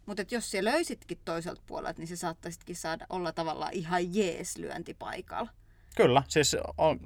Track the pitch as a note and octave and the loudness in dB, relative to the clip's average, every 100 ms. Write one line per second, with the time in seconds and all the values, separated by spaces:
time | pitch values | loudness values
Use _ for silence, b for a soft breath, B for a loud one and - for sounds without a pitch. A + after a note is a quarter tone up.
0 | - G3+ G3+ A#3+ - G3+ G3+ D4 E4+ C4 | -8 -6 -4 -4 -4 0 2 2 0 -6
1 | - E3+ - E3 E3 - - - - - | -8 -10 -4 -4 -4 -8 -10 -8 -6 -8
2 | E3 F3 F3 D#3+ F3 E3+ - F3+ D#3+ D#3+ | -8 -6 -6 -6 -8 -10 -10 -8 -6 -6
3 | - F#3 F3 D#3+ E3 D3+ D#3 - E3 F3+ | -6 -4 -2 -2 -2 -2 -4 -4 0 0
4 | F3 F#3 F#3+ - F3+ - E3+ - - - | 2 2 2 0 -6 -8 -8 -8 -10 -10
5 | - - - - A3+ - b b b - | -8 -8 -8 -6 -6 -10 b b b 6
6 | F3+ B2+ C3+ D#3 C#3+ - - - D#3 G#2+ | 8 8 6 4 4 2 -2 2 4 4